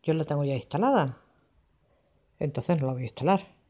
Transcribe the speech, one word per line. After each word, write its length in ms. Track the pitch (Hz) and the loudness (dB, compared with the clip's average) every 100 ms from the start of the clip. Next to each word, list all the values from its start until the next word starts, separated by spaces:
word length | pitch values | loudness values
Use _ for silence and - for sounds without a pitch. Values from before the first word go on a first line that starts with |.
Yo 120 | - | 0
la 100 | 160 | 0
tengo 200 | 151 147 143 | 0 0 0
ya 100 | 131 | -2
instalada, 600 | - 139 247 254 139 - _ _ _ _ _ _ _ _ _ _ _ _ | -4 0 2 4 2 -4 _ _ _ _ _ _ _ _ _ _ _ _
entonces 400 | 156 139 - 170 | -4 -4 -2 0
no 80 | 131 | 0
la 60 | |
voy 100 | 127 | -2
a 40 | 127 | -6
instalar. 520 | - 147 190 - _ | -2 2 2 0 _